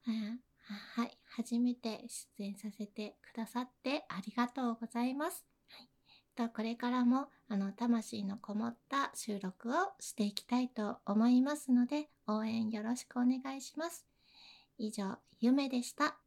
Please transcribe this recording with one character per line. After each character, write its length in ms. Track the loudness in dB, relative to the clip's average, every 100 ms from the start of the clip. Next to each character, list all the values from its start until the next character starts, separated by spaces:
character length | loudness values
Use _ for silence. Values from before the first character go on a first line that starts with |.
| -4
え 40 |
ー、 880 | -4 -4 -8 _ _ -16 -14 -10 -6
は 60 | -6
い。 120 | -8 _ -8
初 220 | -2 2
め 160 | 2
て 300 | 0 -6 -8 -10 -14 -14 -10
出 60 |
演 120 | -8 -8
さ 120 | -10
せ 160 | -8 -10
て 300 | -8 -10 -12
く 140 | -14 -8
だ 100 | -6
さ 160 | -6
っ 60 | -6 _
て 220 | -4 -4 -4
あ 120 | -8 -6
り 60 |
が 160 | 0 0
と 240 | 0 -2
う 40 | -2
ご 60 | -6
ざ 180 | -2
い 100 | -2
ま 160 | 0 -4
す。 140 | -4 _ _ _
は 140 | -20
い。 60 | -20 _ _ _ _ -4
と、 120 | -4
こ 120 | -2
れ 140 | -4 -2
か 140 | 0
ら 140 | 4
も、 240 | 6 4 0 _ _
あ 80 | -2
の、 160 | -2
魂 520 | 0 2 2 0 -6
の 120 | -4 -6
こ 180 | -4
も 140 | -2 -2
っ 80 | -6 _
た 220 | 0 0
収 260 | -4 -6 -4
録 300 | -4 -6 -2
を 40 | 0 0 -4
し 120 | -12
て 100 | -2
い 100 | -2
き 80 | -2
た 180 | 0 0
い 80 | 0
と 300 | -2 -4 -4 0
思 220 | 4 6
い 120 | 6
ま 160 | 4 0
す 160 | 4
の 140 | 4 4
で、 240 | 0 -4 _ -2
応 180 | -2
援 260 | 0 0 0
よ 120 | -2
ろ 120 | -2 -4
し 80 |
く 140 | -4 2
お 40 |
願 320 | 4 2 -2 -8
い 40 |
し 180 | -8 -6
ま 100 | -6
す。 160 | -6 _ _ _ _ -20 -20 _ -6
以 120 | -6
上、 280 | -2 -4 -6 _ _
ゆ 120 | 4
め 160 | 6 4
で 140 | -2
し 120 | -4
た。 220 | 0 -2 -2